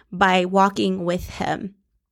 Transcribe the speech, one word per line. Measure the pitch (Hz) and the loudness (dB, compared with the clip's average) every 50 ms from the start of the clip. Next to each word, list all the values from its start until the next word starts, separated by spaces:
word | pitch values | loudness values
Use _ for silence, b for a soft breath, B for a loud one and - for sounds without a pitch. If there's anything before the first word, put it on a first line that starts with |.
| B B | B B
by | - 180 202 185 185 185 180 | -2 0 2 4 4 2 2
walking | 185 190 196 190 202 196 214 208 190 185 190 175 | 2 4 4 4 4 2 0 0 0 0 -2 -2
with | 175 175 180 - - | -2 -2 -4 -6 -10
him. | - - - - 156 - - 190 - _ _ _ _ _ _ _ | -8 -6 -4 -4 -4 -6 -6 -12 -14 _ _ _ _ _ _ _